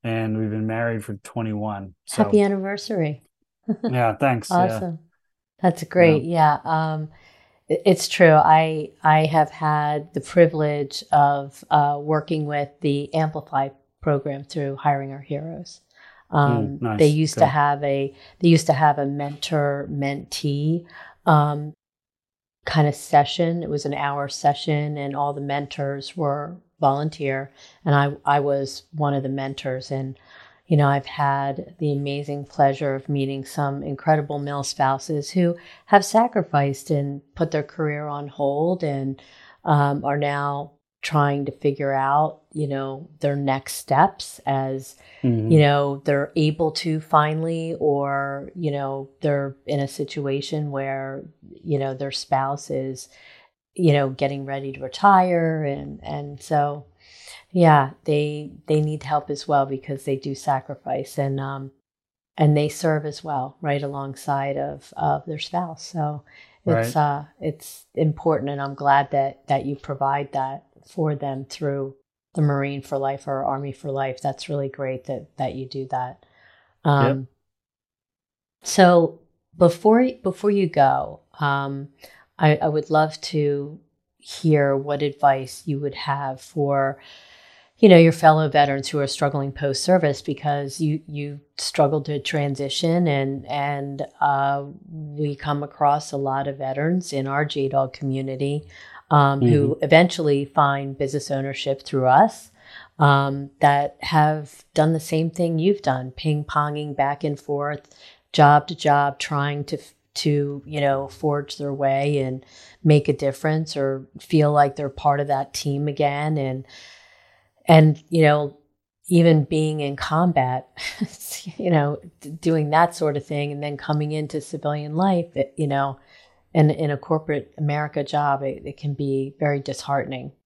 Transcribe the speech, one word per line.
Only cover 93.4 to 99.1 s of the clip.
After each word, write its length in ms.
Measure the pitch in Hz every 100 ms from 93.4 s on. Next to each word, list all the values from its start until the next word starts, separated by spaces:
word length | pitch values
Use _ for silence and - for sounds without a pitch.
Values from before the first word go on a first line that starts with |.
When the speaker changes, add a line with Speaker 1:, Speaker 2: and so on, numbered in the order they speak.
| -
Speaker 2:
and, 580 | 147 143 143 139 139 147 _
uh, 420 | 143 139 139 139 139 175 -
we 460 | 160 151 147 147 143
come 280 | 151 143
across 480 | 143 - 147 147 151
a 60 | 143
lot 300 | 139 135 139
of 100 | 139
veterans 560 | 131 135 156 180 175
in 140 | 139 135
our 180 | 139 151
J 240 | 147 135
dog 240 | 135 135
community, 760 | - 139 131 135 131 139 147 - - - - _